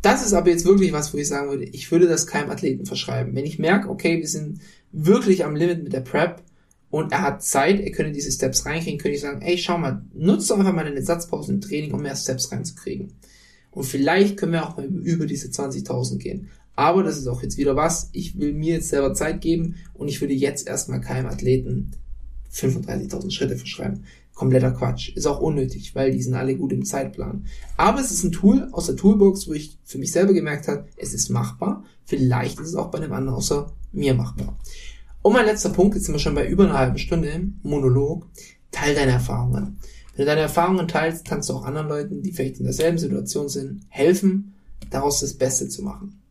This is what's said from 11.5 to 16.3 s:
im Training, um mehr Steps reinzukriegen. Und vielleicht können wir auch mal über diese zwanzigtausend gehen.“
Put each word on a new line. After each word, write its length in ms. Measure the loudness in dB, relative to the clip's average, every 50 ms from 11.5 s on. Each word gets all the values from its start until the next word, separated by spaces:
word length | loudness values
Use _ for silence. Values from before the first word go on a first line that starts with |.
| -2
im 60 | -4
Training, 320 | -2 -4 -4 -4 -4 -4 -4
um 80 | -4
mehr 140 | -4 -6 -6
Steps 360 | -6 -4 -4 -4 -4 -4 -6
reinzukriegen. 600 | -6 -6 -8 -8 -10 -10 -10 -10 -8 -8 -10 -12 -14 -20 -20 -20 -20 -20 -20 _ _ _ _ _
Und 140 | _ -8 -8
vielleicht 520 | -4 0 0 2 4 6 6 4 4 4
können 140 | 0 0 0 0
wir 140 | 0 -2
auch 100 | -4 -8
mal 80 | -8 -6
über 400 | -6 -6 -4 0 0 0 0 0
diese 240 | -2 -4 -6 -6 -8
zwanzigtausend 720 | -6 -4 -4 -4 -4 -6 -6 -4 -4 -2 -2 -2 -4 -6
gehen.“ 280 | -6 -6